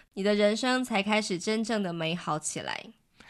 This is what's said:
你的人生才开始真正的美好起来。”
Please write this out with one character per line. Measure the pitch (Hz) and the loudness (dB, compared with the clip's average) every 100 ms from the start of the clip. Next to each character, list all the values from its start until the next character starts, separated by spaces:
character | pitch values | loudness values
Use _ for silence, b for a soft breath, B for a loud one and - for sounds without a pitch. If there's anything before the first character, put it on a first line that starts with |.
| B | B
你 | - | -2
的 | 196 | 2
人 | 208 208 220 | 4 4 4
生 | 254 254 | 2 0
才 | 254 214 | 0 0
开 | 202 214 | 2 2
始 | 214 175 | 2 -2
真 | 220 220 | 0 -2
正 | 220 220 | 0 0
的 | 190 | -2
美 | 170 160 175 | -2 -2 -2
好 | 170 156 | -2 -4
起 | - 147 | -4 -6
来。” | 69 - - - _ B B | -6 -8 -10 -20 _ B B